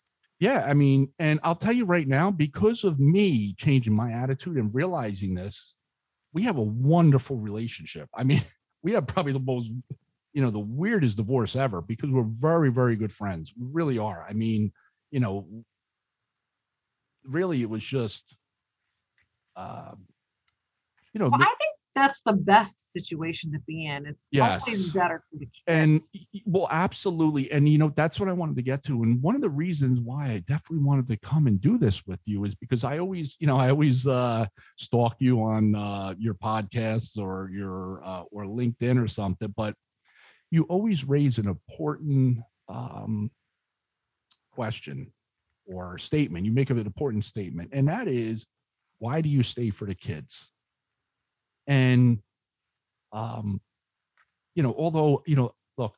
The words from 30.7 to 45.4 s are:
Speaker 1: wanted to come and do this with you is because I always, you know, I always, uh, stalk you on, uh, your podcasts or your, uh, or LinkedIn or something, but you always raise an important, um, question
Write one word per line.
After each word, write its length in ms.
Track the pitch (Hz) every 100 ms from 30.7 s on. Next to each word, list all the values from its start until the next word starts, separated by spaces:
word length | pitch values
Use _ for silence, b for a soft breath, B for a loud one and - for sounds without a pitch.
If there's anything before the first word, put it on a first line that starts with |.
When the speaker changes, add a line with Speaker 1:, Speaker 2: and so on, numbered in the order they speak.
| 165
Speaker 1:
wanted 240 | 139 139 127
to 80 | 110
come 320 | - 156 139
and 120 | 98
do 160 | 123 240
this 300 | 117 92 -
with 160 | 90 -
you 180 | 101
is 100 | 101
because 300 | 101 123 120
I 140 | 123 147
always, 380 | 185 185 147 -
you 80 | 151
know, 100 | 131
I 120 | 127
always, 360 | 143 151 127 131
uh, 400 | 127 123 113 110 b b b
stalk 380 | - 120 120 -
you 240 | 127 120
on, 320 | 110 110 107
uh, 400 | 104 104 98 95 95
your 180 | 113
podcasts 840 | 95 107 110 101 120 110 113 - 107
or 320 | 98 95 95
your, 500 | 98 95 92 92 95
uh, 180 | 95 92 85
or 140 | 104
LinkedIn 580 | 98 113 123 117 120 123
or 60 | 110
something, 440 | - 98 90 107 101
but 180 | 107 - _ _ _ b b b b
you 100 | 160
always 400 | 156 180 226 180
raise 340 | 131 143 143 117
an 100 | 101
important, 920 | 82 - - 156 151 151 139 131 120 117 _ -
um, 640 | 113 123 - 104 107 104 - _ _ _ _ _ _ _ _ - - _
question 600 | - 113 120 - 135 135 _ _ _